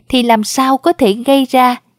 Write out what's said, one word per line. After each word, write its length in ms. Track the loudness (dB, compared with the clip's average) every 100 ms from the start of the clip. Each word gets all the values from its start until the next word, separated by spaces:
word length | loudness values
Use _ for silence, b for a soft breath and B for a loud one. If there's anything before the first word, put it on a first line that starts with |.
| b
thì 140 | -2
làm 200 | 2 0
sao 340 | 0 -4 -2 0
có 160 | -2
thể 200 | 0 0
gây 320 | 0 0 0 2
ra 300 | 2 0 -2 _